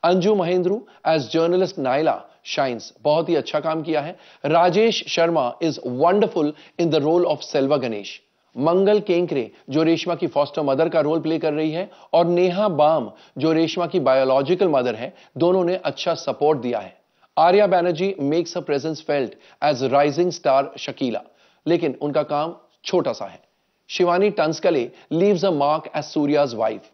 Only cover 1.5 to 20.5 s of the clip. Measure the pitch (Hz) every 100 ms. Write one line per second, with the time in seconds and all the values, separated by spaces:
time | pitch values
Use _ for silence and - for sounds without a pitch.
1.5 | 180 185 - 131 135 156 107 - _ -
2.5 | - 135 117 - _ 151 151 165 160 -
3.5 | 156 156 160 156 156 147 185 - - -
4.5 | 165 180 175 226 220 - - 165 165 123
5.5 | - 165 135 123 123 165 196 208 180 151
6.5 | 151 - - 170 156 147 170 175 147 -
7.5 | 147 135 147 123 107 98 - _ _ _
8.5 | 120 147 180 196 214 208 175 175 143 110
9.5 | _ - 139 160 165 185 165 160 147 143
10.5 | - 143 135 165 165 147 160 156 160 160
11.5 | 151 156 156 202 - - 165 170 175 185
12.5 | 175 208 151 151 160 110 - - - 156
13.5 | 160 165 180 170 185 131 131 131 131 139
14.5 | 180 190 143 123 110 123 - _ 135 170
15.5 | 190 175 180 151 - - 160 - 123 147
16.5 | 151 120 113 95 _ _ _ _ - 165
17.5 | 196 202 180 175 160 196 196 139 160 170
18.5 | 180 147 143 151 151 - 143 120 - _
19.5 | _ 151 131 131 139 147 139 180 - 147